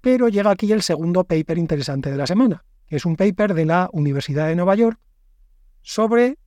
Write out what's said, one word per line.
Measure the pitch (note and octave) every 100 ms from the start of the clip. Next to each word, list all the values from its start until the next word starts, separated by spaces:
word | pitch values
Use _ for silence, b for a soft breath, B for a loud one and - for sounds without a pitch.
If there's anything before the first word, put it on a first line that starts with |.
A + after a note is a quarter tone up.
Pero | B3+ B3+ A#3+
llega | G3+ G3+
aquí | F#3+ G#3
el | G#3+
segundo | - D#3 E3 F3+
paper | F3 D#3+ D#3 E3
interesante | E3 D3+ C#3 C#3 C#3
de | C#3
la | C#3+
semana, | F#3+ B3+ F3+ _ _ _
que | D3+
es | F3
un | D#3+
paper | G3 F#3 G#3
de | E3
la | D#3 E3+ F#3
Universidad | E3+ D3 C#3 - C#3+ D#3
de | E3+
Nueva | F3+
York | G3+ A#3 A3+ _ _ _ _ _ _ _ _
sobre | - - A3 A#3 B3 D4